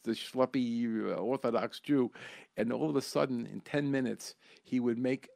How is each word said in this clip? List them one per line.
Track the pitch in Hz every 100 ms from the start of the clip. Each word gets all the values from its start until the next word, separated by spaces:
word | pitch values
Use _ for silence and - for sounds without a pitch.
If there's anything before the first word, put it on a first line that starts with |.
this | 113 110
schleppy, | - 127 127 135 120 117 117 110 101
uh, |
Orthodox | 85 104 135 123 113 113 -
Jew." | - 143 120 - - - - -
And | 117
all | 117 156
of | 139
a |
sudden, | - 143 139 120 110
in | 104
ten | - 147 143
minutes, | 135 123 - - - - -
he | - 127
would | 120 117
make, | 127 135 -